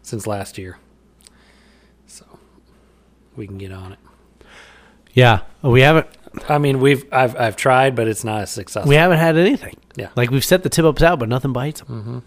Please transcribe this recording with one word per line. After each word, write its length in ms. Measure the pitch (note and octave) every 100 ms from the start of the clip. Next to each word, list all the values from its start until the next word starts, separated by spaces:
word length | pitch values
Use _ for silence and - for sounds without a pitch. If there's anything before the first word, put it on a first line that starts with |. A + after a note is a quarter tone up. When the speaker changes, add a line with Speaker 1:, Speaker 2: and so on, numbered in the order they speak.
Speaker 1:
since 240 | - A2+ G#2+
last 300 | G2+ G2 -
year, 200 | F#2 - _ _ _ _ _ _ _ _ _ _ _ _ _
so 200 | - _ - _ _ _ _ _ _ _ _ _ B2+
we 120 | G2+
can 100 | G2
get 140 | G2
on 220 | F#2+ F#2
it. 60 | G2 _ _ _ _ - - - - _ _ _
Speaker 2:
Yeah, 280 | B2 B2 G2+ - -
we 200 | C#3+ A#2+
haven't. 260 | C#3 D#3+ - - - - -
Speaker 1:
I 80 | D3
mean, 220 | C#3+ C3+
we've, 260 | C3+ C3+ -
I've, 220 | B2+ B2+ -
I've 200 | A#2 G2
tried, 400 | C3+ B2+ C3+ A#2+
but 120 | A2
it's 160 | G#2+
not 180 | A2 G#2+
as 100 | G2
successful. 380 | - F#2+ G#2+ C#3+
Speaker 2:
We 60 | D3
haven't 240 | F3 D#3+
had 180 | E3 D#3+
anything. 380 | F#3 C#4 - - _ -
Speaker 1:
Yeah. 140 | G2+ -
Speaker 2:
Like, 160 | A#2+
we've 120 | C3+ -
set 180 | F#3
the 60 | D#3
tip-ups 340 | - D#3+ C#3
out, 160 | E3 E3+
but 100 | A2
nothing 240 | B2+ C#3
bites 280 | B2 C#3+ D#3
'em. 60 | -
Speaker 1:
Mm-hmm. 320 | A#2 G#2+ B2